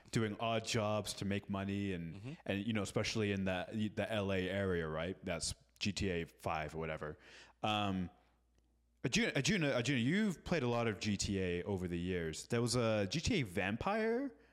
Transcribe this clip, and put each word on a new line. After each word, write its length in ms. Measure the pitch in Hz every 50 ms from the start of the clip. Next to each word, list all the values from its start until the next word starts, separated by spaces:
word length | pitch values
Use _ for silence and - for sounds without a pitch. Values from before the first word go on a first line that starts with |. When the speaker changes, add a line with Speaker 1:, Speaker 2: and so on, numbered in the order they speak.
| - - -
Speaker 1:
doing 240 | 120 113 107 104 -
odd 260 | 117 113 113 113 104
jobs 480 | - - 120 107 104 107 107 101 - -
to 100 | - 104
make 260 | 98 98 101 - -
money 440 | 98 98 98 98 98 101 101 98 95
and, 200 | 87 85 82 80
Speaker 2:
Mm-hmm. 180 | 98 101 127 156 - -
Speaker 1:
and, 180 | - 98 98 101
you 80 | 117 113
know, 100 | 107 98
especially 500 | 92 - 120 107 - - 113 107 101 101
in 120 | 95 95
the, 460 | 95 92 90 90 - - 113 107 107 -
the 160 | - 101 - 113
L 200 | 107 101 98 98
A 160 | 95 92 92
area, 380 | 92 98 101 95 92 85 82
right? 300 | 78 78 78 82 90 95 - -
That's 280 | 92 87 82 - - - - - _ _ -
G 100 | - 104
T 200 | 92 - - 98 87
A 120 | 85 82
five 460 | 78 - - - 92 85 78 78 76 78
or 20 | 80
whatever. 400 | 82 80 78 78 78 76 78 - - - - - - - - _ -
Um, 440 | 110 107 107 104 98 95 92 90 82 - - _ _ _ _ _ _ _ _ _ _ _ _ _ _ _ _ -
Arjuna, 280 | 135 117 190 233 - -
Arjuna, 380 | 156 131 127 208 202 156 143 127
Arjuna, 260 | 123 120 113 143 127
you've 460 | 113 127 160 202 220 208 170 - -
played 180 | - 180 165 131
a 60 | 123
lot 180 | 120 117 117
of 140 | 117 107 95
G 160 | - 110 101
T 240 | 95 - - 101 95
A 220 | 95 90 87 87 -
over 240 | - 101 92 92 90
the 100 | 87 85
years. 480 | 87 90 92 87 82 80 78 - - -
There 120 | - 117 120
was 140 | 120 107
a 320 | 123 120 113 110 107 101 98
G 80 | - -
T 220 | - - 254 185
A 20 | 135
Vampire, 880 | 101 87 98 92 95 107 113 - 196 202 226 220 226 233 240 277 277 - - - -